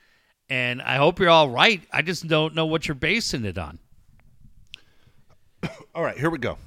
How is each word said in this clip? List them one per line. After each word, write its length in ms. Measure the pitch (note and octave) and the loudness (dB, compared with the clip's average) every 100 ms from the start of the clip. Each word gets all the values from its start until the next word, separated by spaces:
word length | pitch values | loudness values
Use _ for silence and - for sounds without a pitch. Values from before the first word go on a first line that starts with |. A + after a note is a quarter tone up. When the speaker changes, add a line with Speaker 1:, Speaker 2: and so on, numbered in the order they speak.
| _ _ _ _ - | _ _ _ _ -8
Speaker 1:
And 320 | C3 B2 B2 | -4 -4 -4
I 160 | A#2+ B2+ | -2 2
hope 220 | D3 F3 | 2 4
you're 100 | F3+ | 6
all 180 | E3 D3 | 6 6
right. 320 | A#2+ G3 G3 - | 4 2 2 -4
I 100 | C3 | -4
just 260 | D#3 E3+ D#3+ | -4 -4 0
don't 260 | D#3 D#3 | 0 0
know 120 | D#3+ D#3+ | -2 -2
what 200 | D#3+ - | -2 -4
you're 80 | |
basing 500 | C#3 D#3 A3 - D3 | -4 -2 -2 -2 -4
it 140 | G#2+ F2 | -4 -6
on. 200 | D#2+ D#2+ _ - _ - - - - - - - _ _ - _ _ _ _ _ | -10 -12 _ -20 _ -20 -20 -20 -20 -20 -20 -20 _ _ -20 _ _ _ _ _
Speaker 2:
<coughs> 320 | - - - | -12 -12 -14
All 80 | E3 | -6
right, 140 | D3+ G#2+ | -6 -2
here 120 | D3+ | -4
we 80 | E3 | -4
go. 200 | A2+ D#2+ | -6 -8